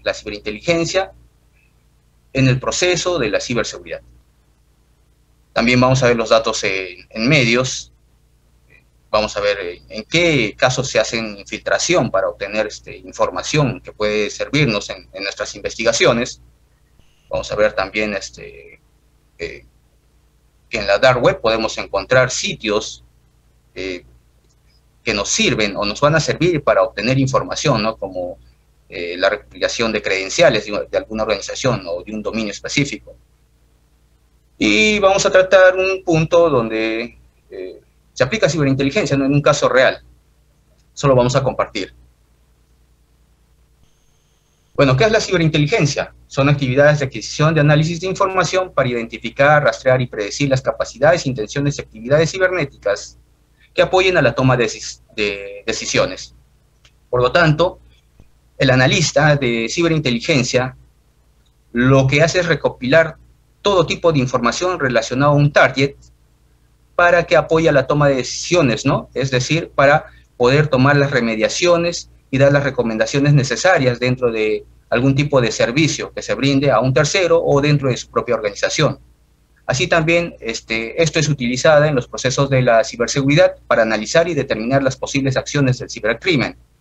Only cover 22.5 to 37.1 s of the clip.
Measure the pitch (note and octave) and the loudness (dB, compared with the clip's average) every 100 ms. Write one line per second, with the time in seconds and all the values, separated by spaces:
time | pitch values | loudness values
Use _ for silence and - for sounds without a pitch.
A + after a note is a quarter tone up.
22.5 | D3+ G#2+ G#2 - - _ _ _ _ _ | -6 -4 -4 -4 -12 _ _ _ _ _
23.5 | _ _ F#2 F#2+ F2+ - _ _ _ _ | _ _ -12 -10 -10 -16 _ _ _ _
24.5 | _ _ _ _ _ - G#2 G2+ - G#3 | _ _ _ _ _ -6 -4 -4 -2 0
25.5 | A2 G#2 F2+ G2+ G#2 D3 D#3 B2+ A2 F3 | 0 -2 -4 -6 0 0 2 0 0 0
26.5 | D#3 - G2+ F#2 - A2 C3+ C3 A2 - | 0 2 2 0 -2 -2 0 0 -2 -4
27.5 | - D3+ A2+ G#2+ A2 F#2+ F#2 F2+ F2 _ | -4 -2 0 -2 -4 -8 -8 -8 -10 _
28.5 | _ _ _ _ F#2 F2 F2 G2 G#2 - | _ _ _ _ -12 -10 -2 0 0 -6
29.5 | F#2 F#2 - A2+ G#2+ G#2 F#2+ F#2+ - E3 | -4 -4 -2 -2 -2 -2 -4 -4 2 2
30.5 | G#2+ G#2 G2+ - F#2+ F#2+ A2 A2 G2 - | 2 -2 -6 -4 -6 -4 -4 -4 -4 -6
31.5 | G#2 C3 G#2 F2+ F2 F#2 G#2+ G2+ G#2+ G#2 | -4 -2 -2 -6 -10 -8 -10 -6 -6 -6
32.5 | - - - C#3+ G#2+ - - _ _ _ | -8 -6 -4 -2 -6 -16 -20 _ _ _
33.5 | _ _ _ _ _ _ _ _ _ _ | _ _ _ _ _ _ _ _ _ _
34.5 | - G#3+ G#3 G#3+ G#3 F#3+ G3 G3 F#3 F#3 | -2 2 2 2 2 2 2 4 4 6
35.5 | F#3+ F#3 F#3 F#3+ F#3+ - D#3+ D#3+ E3+ E3+ | 6 6 4 0 -2 0 0 2 4 4
36.5 | C3 A2 A2 A2+ A2+ A#2 | 2 0 -2 -2 -4 -8